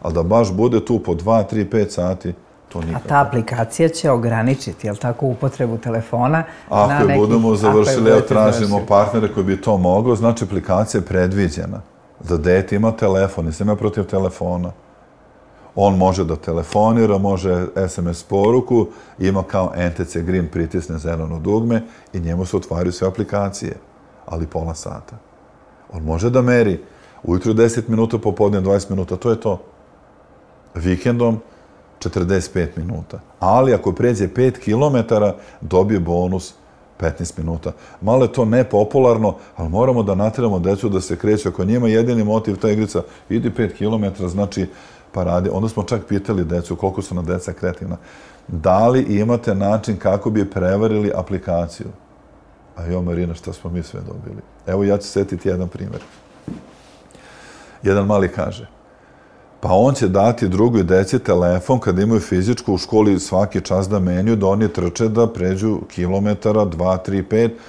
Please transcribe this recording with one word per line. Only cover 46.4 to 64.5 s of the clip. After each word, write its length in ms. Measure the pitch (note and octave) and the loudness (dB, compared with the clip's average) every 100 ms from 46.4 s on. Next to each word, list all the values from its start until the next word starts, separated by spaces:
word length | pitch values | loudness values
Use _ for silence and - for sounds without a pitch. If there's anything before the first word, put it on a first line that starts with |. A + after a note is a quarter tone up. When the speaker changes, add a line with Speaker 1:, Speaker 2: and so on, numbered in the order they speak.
Speaker 1:
decu, 320 | E2 F2 E2+ E2+ | -2 -2 -4 -2
koliko 260 | G2 F#2 | -2 -2
su 120 | F#2+ | -6
nam 100 | F2 | -6
deca 280 | E2 F2+ - | -4 -4 -6
kreativna, 440 | F2+ F#2 E2 F#2 E2+ - - - - - | -6 -6 -6 -8 -10 -14 -20 -20 -20 -12
da 400 | F2+ E2+ F#2 A#2 | -2 2 4 6
li 140 | C3 | 4
imate 520 | G#2+ G2+ G#2+ A#2+ A#2 | 2 0 2 0 0
način 420 | F#2+ G2+ G#2+ G#2+ F#2+ | -2 0 0 -2 -2
kako 340 | G2 G2+ A#2 | 0 0 0
bi 200 | G#2+ G2 | 0 0
prevarili 640 | F#2+ F2+ G2 A2 G#2+ G#2 | 0 0 2 2 2 0
aplikaciju? 720 | - F#2 F#2+ - F2 E2+ - - - - - - - _ _ - - | -2 -4 -6 -2 -2 -2 -8 -16 -18 -20 -20 -20 -20 _ _ -20 -12
A 80 | |
jo, 180 | E2+ F2+ | -4 -2
Marina, 320 | F2 E2+ F2 | -2 -2 -4
šta 180 | E2 - | -6 -12
smo 180 | F2+ F2 | -12 -8
mi 120 | F2 | -8
sve 180 | E2+ - | -8 -10
dobili? 420 | F#2 - - G2+ - - - | -12 -14 -14 -16 -18 -14 -4
Evo, 180 | F#2+ | 0
ja 140 | G2+ G#2 | 2 0
ću 100 | - | 0
setiti 400 | G2 G2 F2+ F#2+ | -2 -2 -2 -2
jedan 200 | F2+ F2+ | -2 -4
primer. 320 | - F#2+ - - - - - - - - - - - - - - - - - - - | -8 -10 -12 -14 -20 -20 -20 -14 -14 -16 -20 -20 -20 -20 -20 -20 -20 -20 -20 -20 -6
Jedan 240 | G2+ G2+ G2 | 0 2 2
mali 220 | G#2 F#2 | 2 0
kaže, 400 | - D#2 - A2+ - _ _ - - - - - - | -2 -6 -8 -16 -20 _ _ -20 -20 -20 -20 -20 -8
pa 80 | G#2+ | 2
on 220 | F#2 B2+ | 4 4
će 140 | C3 G2+ | 2 2
dati 400 | F#2+ A2 A#2+ G#2 | 4 4 2 0
drugoj 340 | F#2 A#2 A2+ | 2 2 4
deci 360 | F2 F#2 G2 B2+ | 4 4 2 0
telefon 600 | A2+ F2+ F2 F#2 - C3 | 2 2 2 2 0 0
kad 200 | - F2+ | 0 0
imaju 220 | G#2 A2+ | 2 0
fizičku 540 | - F#2 F#2+ A#2+ - | 0 0 0 -2 -2
u 40 | F#2+ | -2
školi 400 | - A2 G#2+ F#2+ | 2 4 4 2
svaki 420 | - F#2 G2+ G2 | 0 0 0 -2
čas 280 | - F#2 F#2+ | -2 -2 0
da 100 | G#2 | 0
menju, 380 | F2+ F2+ G#2 A2+ | 0 0 0 2
da 100 | |
oni 220 | F#2+ | 2